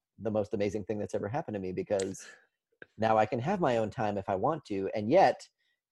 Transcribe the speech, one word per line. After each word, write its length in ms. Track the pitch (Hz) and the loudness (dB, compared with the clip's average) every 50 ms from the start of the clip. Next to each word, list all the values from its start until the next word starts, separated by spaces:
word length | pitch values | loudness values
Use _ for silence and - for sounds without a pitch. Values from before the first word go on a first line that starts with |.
| _ _ _ - | _ _ _ -8
the 120 | 98 110 | -6 -2
most 240 | 104 107 101 - - | -2 -2 -2 -2 -2
amazing 300 | 101 101 104 98 107 101 | -2 0 0 -2 -4 -4
thing 140 | - 107 104 | -4 -6 -4
that's 160 | 101 - - | -4 -4 -4
ever 140 | 101 101 101 | -4 -4 -4
happened 260 | 120 156 - - 107 | -4 -6 -6 -6 -6
to 60 | 98 | -6
me 120 | 92 92 | -6 -4
because 540 | 92 98 90 - 104 98 95 98 92 - - - - - _ _ _ _ _ _ _ - - - _ - | -4 -4 -2 0 0 0 0 -2 -4 -8 -14 -18 -20 -20 _ _ _ _ _ _ _ -20 -20 -16 _ 0
now 200 | 107 110 110 110 | 2 4 4 4
I 80 | 107 | 4
can 140 | - 139 117 | 2 0 -2
have 200 | 123 165 208 180 | -2 -2 0 0
my 180 | 160 135 120 113 | 2 2 2 2
own 120 | 110 101 | 0 0
time 280 | - - 110 104 104 98 | -2 -2 -2 -2 -2 -2
if 100 | - - | -2 -2
I 80 | 98 | 0
want 280 | 92 107 143 160 147 - | 0 0 0 -2 -2 -4
to." 240 | - 104 98 95 92 - | -6 -4 -4 -2 -2 -2
And 160 | 110 104 110 | -2 0 4
yet, 380 | 151 196 165 127 - - - - _ _ _ _ _ _ _ _ | 6 6 6 6 4 2 -6 -20 _ _ _ _ _ _ _ _